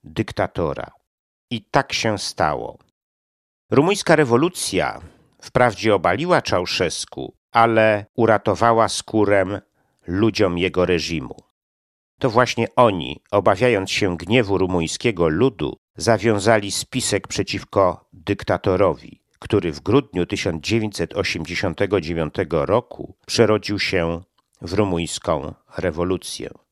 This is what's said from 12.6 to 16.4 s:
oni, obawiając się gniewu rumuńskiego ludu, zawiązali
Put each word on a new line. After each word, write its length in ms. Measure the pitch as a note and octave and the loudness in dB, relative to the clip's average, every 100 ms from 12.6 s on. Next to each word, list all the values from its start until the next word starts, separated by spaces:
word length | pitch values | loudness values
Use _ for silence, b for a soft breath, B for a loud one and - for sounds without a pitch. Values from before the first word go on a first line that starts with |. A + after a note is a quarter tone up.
| A#2 - | -2 4
oni, 440 | A#2+ F#2+ C2 C#2+ _ | 4 2 -6 -10 _
obawiając 600 | G2+ F#2+ G2 B2 G#2+ F#2+ | 2 2 2 2 2 0
się 260 | - G2+ F2 | -2 -2 -2
gniewu 420 | E2+ B2 G2+ F#2+ | 0 2 2 0
rumuńskiego 680 | F#2 F2+ D#2+ - B2 F#2 E2+ | 2 0 -2 -2 -4 0 0
ludu, 480 | D#2 C3 A2 D2 - _ - | 2 0 0 -8 -8 _ -6
zawiązali 720 | E2+ A2 A2 G#2+ | 0 2 2 2